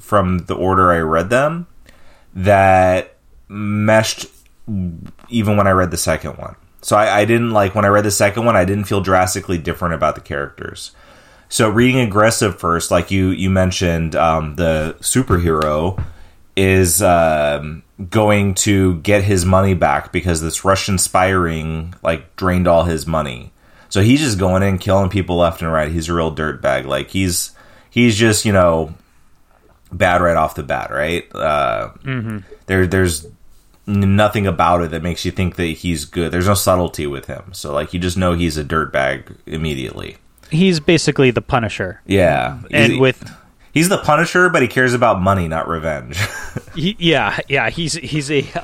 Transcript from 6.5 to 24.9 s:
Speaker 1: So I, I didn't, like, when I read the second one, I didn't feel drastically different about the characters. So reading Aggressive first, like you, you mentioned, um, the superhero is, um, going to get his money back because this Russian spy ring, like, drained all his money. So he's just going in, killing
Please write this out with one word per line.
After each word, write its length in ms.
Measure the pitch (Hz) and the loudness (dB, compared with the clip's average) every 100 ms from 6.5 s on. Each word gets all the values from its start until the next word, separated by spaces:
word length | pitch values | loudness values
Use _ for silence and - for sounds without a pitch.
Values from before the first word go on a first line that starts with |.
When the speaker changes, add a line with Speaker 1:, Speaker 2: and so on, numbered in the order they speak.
| - _ _ | -16 _ _
Speaker 1:
So 140 | - 104 | 0 2
I, 240 | 107 101 | 4 2
I 40 | |
didn't, 260 | 107 117 117 | 2 2 2
like, 240 | 107 98 | 2 2
when 100 | 110 | 2
I 40 | 104 | 2
read 160 | 104 | 4
the 60 | 107 | 2
second 340 | 98 104 101 | 2 0 2
one, 100 | 117 107 | 2 2
I 80 | |
didn't 200 | 90 101 | 2 0
feel 160 | 98 101 | -2 -4
drastically 580 | 92 92 92 - - 87 | 2 2 2 -2 -4 -6
different 360 | 78 82 87 | -4 -6 -4
about 200 | 80 78 | -2 -2
the 60 | - | -2
characters. 720 | - 73 69 - - - - - - - - - _ | -8 -8 -8 -12 -16 -14 -18 -20 -20 -20 -20 -20 _
So 200 | - 113 | -2 0
reading 320 | 101 123 127 | 4 2 2
Aggressive 580 | 117 98 107 113 110 90 | 2 4 2 4 -2 -2
first, 320 | 87 82 - | -2 -2 0
like 200 | 90 87 | 0 0
you, 180 | 98 92 | 0 0
you 180 | 92 92 | 0 0
mentioned, 640 | 95 92 90 90 82 80 | 2 0 0 -2 0 -2
um, 420 | 78 80 80 78 73 | 0 0 0 -4 -2
the 380 | 85 78 80 - | -2 0 -4 -8
superhero 1000 | - 127 131 90 85 78 78 76 85 95 - - - - _ - | -4 -2 0 0 0 0 0 -2 -2 -4 -8 -12 -20 -20 _ -2
is, 460 | 95 95 92 80 | 2 4 2 2
um, 800 | 101 87 82 78 73 71 76 78 - - 92 | 2 4 2 2 0 -2 -6 -12 -18 -16 -4
going 440 | 110 107 104 101 | 0 2 2 2
to 420 | 92 - 101 95 87 | 0 0 2 2 0
get 240 | 73 104 | 2 2
his 200 | 98 98 | 2 0
money 300 | 87 95 98 | 4 4 4
back 380 | 90 76 71 - | 2 2 0 -2
because 280 | 90 90 80 | -4 -2 -2
this 240 | 80 - | -2 -4
Russian 340 | 95 95 - 95 | 0 0 0 -2
spy 320 | - 92 95 | 0 2 2
ring, 640 | 95 85 80 80 80 82 90 | 2 0 -2 -6 -6 -8 -6
like, 340 | - 80 - - | -4 -4 -6 -4
drained 320 | 92 90 87 | -2 2 4
all 160 | 85 | 4
his 220 | 85 80 73 | 2 -2 -2
money. 440 | 80 73 58 - _ _ _ - | -4 -4 -8 -16 _ _ _ -6
So 140 | 98 | 0
he's 180 | 104 139 | 4 4
just 180 | 151 101 | 2 0
going 240 | 92 92 | 0 2
in, 140 | 98 92 | 0 -2
killing 300 | - | 0